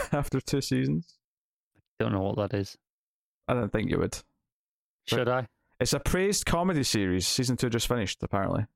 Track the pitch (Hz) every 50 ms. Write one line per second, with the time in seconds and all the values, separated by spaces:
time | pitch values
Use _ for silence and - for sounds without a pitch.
0 | 554 - - 143 135 - - 131 - - - 139 135 - 135 127 131 139 147 165
1 | 170 - _ _ _ _ _ _ _ _ _ _ _ _ _ _ _ _ _ -
2 | 113 117 107 95 95 98 107 104 104 98 - 101 98 - - - _ _ _ _
3 | _ _ _ _ _ _ _ _ _ - 123 123 113 104 - 113 104 - - -
4 | 82 110 - - - _ _ _ _ _ _ _ _ _ _ _ _ _ _ _
5 | _ - 117 117 123 117 127 127 123 - _ _ _ _ _ - 127 - - 139
6 | - - - 180 190 202 208 - - - - 170 175 190 180 147 123 - - 110
7 | 98 92 90 92 90 - - - 127 123 123 - - 123 110 117 - - 123 120
8 | 101 - - - - - - 98 95 - 87 - 107 - _